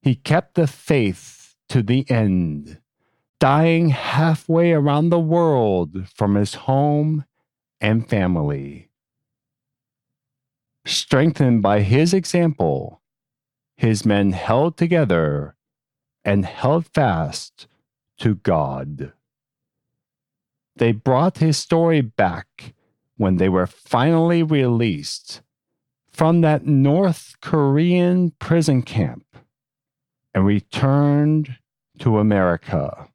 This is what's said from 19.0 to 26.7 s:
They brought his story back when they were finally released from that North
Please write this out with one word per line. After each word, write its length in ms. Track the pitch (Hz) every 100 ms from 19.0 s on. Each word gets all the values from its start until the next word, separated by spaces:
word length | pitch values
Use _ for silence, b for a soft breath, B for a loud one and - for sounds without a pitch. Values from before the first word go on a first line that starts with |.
| 69 _ _ _ _ _ _ _ _ _ _ _ _ _ _ _ _ -
They 140 | 117
brought 480 | 110 131 127 175 -
his 180 | 160 147
story 440 | - 165 165 160
back 720 | 117 - 95 87 - - - _ _ _ _ _
when 200 | 101 92
they 120 | 95
were 160 | 92 90
finally 760 | - _ 120 135 165 165 170
released 1000 | 160 151 131 117 117 80 71 - - - _ _ _ _ _ _ _
from 300 | - 160 170
that 260 | 160 151
North 680 | -